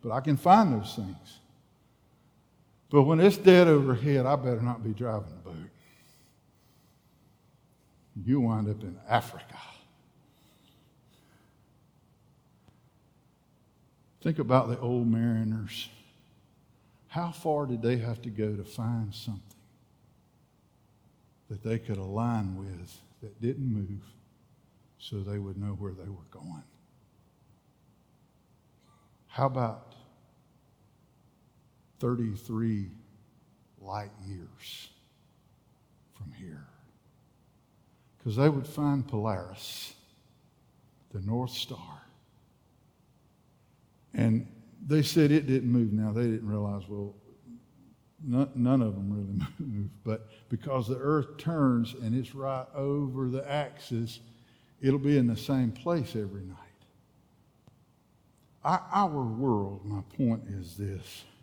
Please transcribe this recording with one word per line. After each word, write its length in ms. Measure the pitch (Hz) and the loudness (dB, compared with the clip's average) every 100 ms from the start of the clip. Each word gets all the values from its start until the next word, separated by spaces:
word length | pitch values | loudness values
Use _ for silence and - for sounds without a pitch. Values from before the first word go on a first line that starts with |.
But 100 | - | -2
I 100 | 117 | -2
can 160 | 135 139 | 0 2
find 360 | 175 202 202 | 8 8 8
those 200 | 117 98 - | 2 -2 -8
things. 440 | 95 85 - - _ _ _ _ _ _ _ _ _ _ _ _ _ _ _ | -10 -10 -18 -20 _ _ _ _ _ _ _ _ _ _ _ _ _ _ _
But 140 | 147 | 6
when 160 | 139 160 | 8 8
it's 180 | 180 - | 6 8
dead 300 | 190 180 175 | 10 12 12
overhead, 580 | 147 135 123 139 139 127 | 8 6 2 2 2 4
I 100 | 143 | 2
better 260 | 127 117 | 2 0
not 220 | 120 117 | 0 -2
be 80 | 113 | -4
driving 380 | 104 123 110 85 87 | -4 -2 -4 -6 -14
the 60 | 87 | -14
boat. 60 | 82 92 - - - - _ _ _ _ _ _ _ _ _ _ _ _ _ _ _ _ _ _ _ _ 107 95 | -14 -14 -18 -20 -20 -20 _ _ _ _ _ _ _ _ _ _ _ _ _ _ _ _ _ _ _ _ -8 0
You 160 | 139 | 2
wind 280 | 117 110 107 | 2 2 -2
up 140 | 104 | -4
in 140 | 98 90 - | -8 -14 0
Africa. 500 | 117 - - - - - - - _ _ _ _ _ _ _ _ _ _ _ _ _ _ _ _ _ _ _ _ _ _ _ _ _ _ _ _ _ _ _ _ _ _ _ _ _ _ _ _ _ _ _ | 0 0 -14 -18 -20 -20 -20 -20 _ _ _ _ _ _ _ _ _ _ _ _ _ _ _ _ _ _ _ _ _ _ _ _ _ _ _ _ _ _ _ _ _ _ _ _ _ _ _ _ _ _ _
Think 180 | 160 160 | -4 -2
about 280 | 120 127 110 | 4 4 4
the 100 | 123 | -2
old 280 | 120 123 120 | -2 0 2
mariners. 800 | 113 117 113 110 110 104 - - - - _ _ _ _ _ _ _ _ _ _ | 2 2 0 -2 -4 -6 -10 -14 -18 -20 _ _ _ _ _ _ _ _ _ _
How 240 | 160 170 | -6 -6
far 340 | 160 165 151 139 | -4 -2 0 0
did 160 | 120 | 0
they 160 | 117 123 | 0 0
have 240 | 113 117 | -2 -6
to 60 | 120 | -8
go 240 | 107 107 | -4 -2
to 100 | 104 101 | -2 -8
find 500 | - 113 117 104 101 | -6 -2 -2 -4 -8
something 260 | - 98 - - _ _ _ _ _ _ _ _ _ _ _ _ _ _ _ _ _ _ _ | -10 -10 -12 -20 _ _ _ _ _ _ _ _ _ _ _ _ _ _ _ _ _ _ _
that 140 | 101 | -10
they 160 | 113 113 | -4 -4
could 180 | 113 98 | -2 -6
align 600 | 95 101 120 113 98 95 | -4 -2 -2 -2 -2 -6
with 420 | 98 90 87 - - _ | -10 -12 -14 -18 -20 _
that 200 | 110 101 | -20 -6
didn't 320 | 117 135 131 | -4 -2 -2
move 300 | 107 95 101 - - _ _ _ _ _ _ _ _ | -2 -4 -10 -14 -20 _ _ _ _ _ _ _ _
so 240 | - 107 | -10 -8
they 180 | 98 101 | -6 -6
would 180 | 98 95 | -6 -6
know 140 | 101 | -6
where 220 | 95 101 | -6 -8
they 160 | 92 90 | -10 -12
were 80 | 92 78 | -14 -16
going? 320 | 90 78 80 65 _ _ _ _ _ _ _ _ _ _ _ _ _ _ _ _ _ _ _ _ _ _ _ _ _ _ | -18 -16 -16 -18 _ _ _ _ _ _ _ _ _ _ _ _ _ _ _ _ _ _ _ _ _ _ _ _ _ _
How 180 | - 135 | -2 -2
about 500 | 131 117 110 - - - _ _ _ _ _ _ _ _ _ _ _ _ _ _ _ _ _ _ _ | 0 -4 -6 -16 -20 -20 _ _ _ _ _ _ _ _ _ _ _ _ _ _ _ _ _ _ _
thirty-three 920 | 123 120 113 101 - 110 113 107 95 - - - _ _ _ _ _ _ | -4 -2 -4 -6 -6 -4 -2 -2 -6 -12 -20 -20 _ _ _ _ _ _
light 320 | 98 101 101 104 95 | -10 -10 -10 -16 -14
years 600 | 95 82 - - - - _ _ _ _ _ _ _ _ _ _ _ _ - | -14 -16 -20 -18 -18 -20 _ _ _ _ _ _ _ _ _ _ _ _ -20
from 160 | 101 | -18
here? 340 | - 92 73 71 - - _ _ _ _ _ _ _ _ _ _ _ _ _ | -16 -18 -18 -20 -20 -20 _ _ _ _ _ _ _ _ _ _ _ _ _
'Cause 140 | 123 107 | -6 2
they 140 | 143 | 2
would 180 | 143 - | 2 -6
find 400 | - 147 143 127 | -4 0 0 -2
Polaris, 840 | 110 110 95 90 92 - - - - _ _ _ _ _ _ _ _ _ _ _ | -4 -4 -4 -8 -14 -14 -12 -14 -18 _ _ _ _ _ _ _ _ _ _ _
the 80 | 104 | -8
North 300 | 95 117 123 | -4 -4 -4
Star. 500 | - - 131 87 73 - _ _ _ _ _ _ _ _ _ _ _ _ _ _ _ _ _ _ _ _ | -8 -10 -12 -16 -20 -20 _ _ _ _ _ _ _ _ _ _ _ _ _ _ _ _ _ _ _ _
And 320 | - 113 110 - - - - 139 | 0 2 2 -2 -16 -20 -16 0
they 180 | 151 | 2
said 280 | 143 170 147 | 4 4 6
it 160 | 151 143 | 4 4
didn't 240 | 131 123 | 0 4
move. 220 | 120 113 | 2 4
Now, 180 | 107 107 | 2 0
they 120 | 104 | 0
didn't 240 | 120 110 107 | 0 -2 -2
realize, 360 | 104 104 101 92 | -2 -2 -4 -8
well, 260 | 101 101 101 - - 123 - _ _ - _ _ _ | -8 -8 -12 -20 -20 -20 -20 _ _ -20 _ _ _
none, 280 | 151 123 135 131 | -2 0 0 0
none 260 | 123 135 | 2 4
of 140 | 113 98 | 2 -2
them 160 | 98 | -4
really 360 | 104 98 98 147 - | -4 -4 -4 -4 -6
<laughs> 0 | |
move. 300 | 151 104 101 - | -8 -6 -6 -8
But 240 | 117 110 - - - | -6 -6 -8 -20 -8
because 380 | 117 151 131 113 | -6 -2 -2 -2
the 100 | 127 | -2
earth 400 | 139 151 135 - | 2 2 0 -6
turns 560 | 156 165 135 120 113 | -4 2 4 4 0
and 220 | - 113 123 | -4 -2 -2
it's 200 | 117 139 | -4 -6
right 300 | 135 131 127 147 | -4 -4 -6 -4
over 540 | 139 143 143 127 131 | -2 0 -2 -2 -4
the 200 | 131 143 | -4 -2
axis, 680 | 147 139 - - 117 113 - - - - _ _ _ | -4 -4 -10 -6 -4 -4 -8 -20 -20 -20 _ _ _
it'll 180 | 131 139 | 2 2
be 180 | 139 143 | 4 4
in 100 | 120 | 2
the 100 | 113 | 0
same 340 | - 135 123 | -2 0 0
place 440 | 113 170 170 123 117 | -2 -2 -2 -2 -6
every 260 | 101 98 | -8 -10
night. 160 | 92 92 - _ _ _ _ _ _ _ _ _ - _ _ _ _ _ _ _ _ _ | -14 -16 -20 _ _ _ _ _ _ _ _ _ -20 _ _ _ _ _ _ _ _ _
Our, 200 | 143 180 - | 0 0 2
our 320 | 190 196 147 | 2 2 0
world, 640 | 120 110 135 107 98 98 98 | -2 0 2 2 0 -6 -6
my 160 | 101 - - | -8 -8 0
point 260 | 127 113 - | 0 0 -4
is 260 | 95 87 90 | -10 -10 -8
this. 480 | 101 95 - - - - | -8 -8 -12 -20 -20 -20